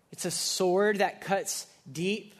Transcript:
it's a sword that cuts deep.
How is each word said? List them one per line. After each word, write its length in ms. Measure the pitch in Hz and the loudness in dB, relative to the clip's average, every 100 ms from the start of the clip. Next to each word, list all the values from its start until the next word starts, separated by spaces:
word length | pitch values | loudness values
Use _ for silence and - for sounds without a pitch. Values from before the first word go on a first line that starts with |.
| - | -20
it's 120 | - | -8
a 60 | 180 | -6
sword 640 | - - - 185 185 208 202 | -2 -2 2 4 4 4 4
that 240 | 190 - | 0 0
cuts 460 | - 196 - - - _ - | -2 -2 -2 -8 -10 _ -12
deep. 420 | 135 185 214 - | -4 -2 -2 -6